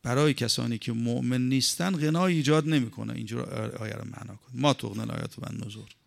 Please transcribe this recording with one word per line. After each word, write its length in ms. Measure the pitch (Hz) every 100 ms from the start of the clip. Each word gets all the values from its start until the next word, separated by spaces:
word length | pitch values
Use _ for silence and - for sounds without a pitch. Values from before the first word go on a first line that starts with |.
برای 320 | 127 127 151
کسانی 440 | 131 117 - 120 113
که 140 | -
مؤمن 560 | 117 117 123 123 127 127
نیستن 480 | 135 123 - 180 180
غنا 300 | 151 165 185
ایجاد 420 | 165 139 156 151
نمی‌کنه. 440 | 151 117 110 110
اینجور 300 | 120 110 120 - - 110 -
آیه 180 | 110
رو 100 | 110
معنا 300 | - - -
کن. 160 | 101 -
ما 200 | 123 143
تغنی 260 | 131 110 104
الآیات 380 | 113 120 - -
و 60 |
النذر 440 | - 113 110 107 104 -